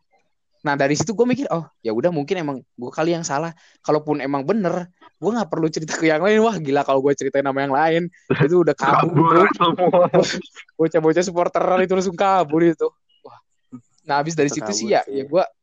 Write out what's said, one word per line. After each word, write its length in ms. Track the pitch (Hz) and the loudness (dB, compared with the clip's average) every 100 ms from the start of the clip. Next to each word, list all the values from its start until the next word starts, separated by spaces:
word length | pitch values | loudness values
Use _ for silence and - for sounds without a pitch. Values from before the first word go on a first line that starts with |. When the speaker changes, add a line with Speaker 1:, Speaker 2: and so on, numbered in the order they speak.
| _ _ _ _ _ _ | _ _ _ _ _ _
Speaker 1:
Nah, 160 | 151 143 | -4 0
dari 160 | 139 | 0
situ 240 | 156 160 208 | 0 -2 0
gua 80 | 247 | 0
mikir, 240 | 254 277 | 0 -4
"Oh, 160 | 165 151 _ | -6 -8 _
ya 80 | 110 | -6
udah 240 | 110 170 | -2 -2
mungkin 240 | 160 143 185 | -2 -4 -4
emang 200 | 151 131 - - | -6 -8 -12 -16
gua 160 | 123 | -10
kali 240 | - 165 170 | -4 -2 -2
yang 80 | 160 | -4
salah." 240 | 139 165 - _ _ | -4 -6 -10 _ _
Kalaupun 400 | - 151 151 147 | -2 -2 0 -4
emang 240 | 131 143 135 | -4 -4 -2
bener, 480 | 220 175 175 175 _ - - | -2 -2 -4 -8 _ -20 -8
gua 240 | 170 233 | -4 -2
nggak 80 | 175 | -4
perlu 160 | 170 160 | -2 -2
cerita 300 | 170 156 - | -4 -8 -2
ke 80 | 160 | 0
yang 160 | 156 | 2
lain. 160 | 190 214 | 2 4
Wah, 160 | 226 | 2
gila 320 | 185 147 143 139 | 0 -2 0 2
kalau 160 | 135 | 2
gua 160 | 139 139 | 2 0
ceritain 240 | 135 139 | -2 -2
sama 240 | 139 135 139 | -2 -2 -2
yang 80 | |
lain. 280 | 135 160 165 175 - - | 0 2 0 -4 -6 -4
Itu 320 | - 143 180 | 0 2 4
udah 160 | 156 143 | 2 0
kabur, 320 | 135 143 156 | 2 2 2
Speaker 2:
Kabur 240 | 147 165 165 | 2 4 4
Speaker 1:
bro. 20 | 202 | 4
Speaker 2:
semua. 540 | - 170 170 175 180 175 180 - - - - - - | 2 0 0 2 4 4 2 0 -4 -12 -20 -10 -2
Speaker 1:
Bocah-bocah 460 | 160 165 160 160 185 | 0 2 2 2 0
supporteran 560 | 170 175 175 180 185 | 0 -2 0 0 2
itu 120 | 185 | 2
langsung 200 | 190 185 | 0 -2
kabur 480 | 175 196 190 156 160 | 0 2 2 2 2
itu. 260 | 170 160 156 - _ _ | 2 2 -4 -6 _ _
Wah. 200 | - - _ _ _ 123 _ _ 156 | -20 -20 _ _ _ -20 _ _ -4
Nah, 160 | 143 | -4
abis 120 | 156 | -2
dari 160 | 160 143 | -2 -2
Speaker 3:
Itu 120 | 151 | -2
Speaker 1:
situ 100 | 110 | -6
sih 160 | - - | -4 0
Speaker 3:
kabur 80 | 175 | 0
Speaker 1:
ya, 60 | |
Speaker 3:
sih. 120 | - 139 | 0 -6
Speaker 1:
ya 60 | 135 | -2
gua, 180 | 170 - _ | -2 -2 _